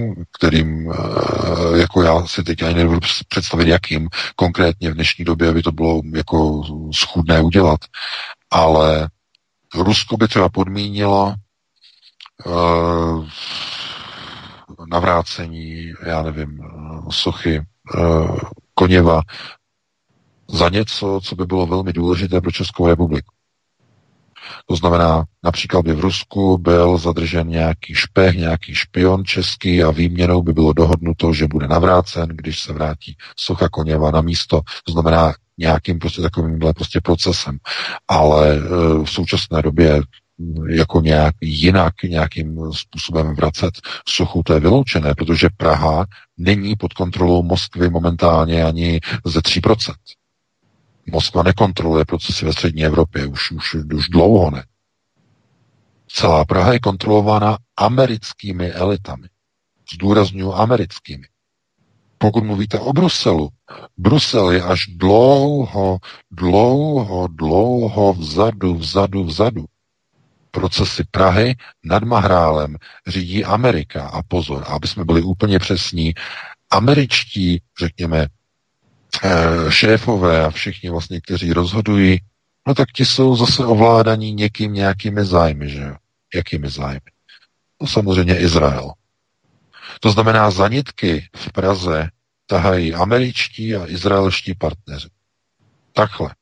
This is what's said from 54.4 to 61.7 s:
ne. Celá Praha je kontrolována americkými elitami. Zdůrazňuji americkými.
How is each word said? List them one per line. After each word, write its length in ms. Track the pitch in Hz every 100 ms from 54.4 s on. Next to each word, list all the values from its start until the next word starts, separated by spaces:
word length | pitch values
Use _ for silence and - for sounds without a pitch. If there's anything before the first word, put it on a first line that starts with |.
| 82
ne. 120 | 69 - _ _ _ _ _ _ _ _ _ _ _ _ _ -
Celá 380 | - 101 85 82
Praha 280 | 87 90
je 60 | 123
kontrolována 800 | 104 95 110 107 104 107 104 110 _ -
americkými 920 | 104 127 127 110 - - 101 90 90
elitami. 560 | 87 92 98 92 65 73 _ _ _ _ _ -
Zdůrazňuji 600 | 85 98 107 92 95 95
americkými. 720 | 92 110 120 87 - - 67 - _ _ _ _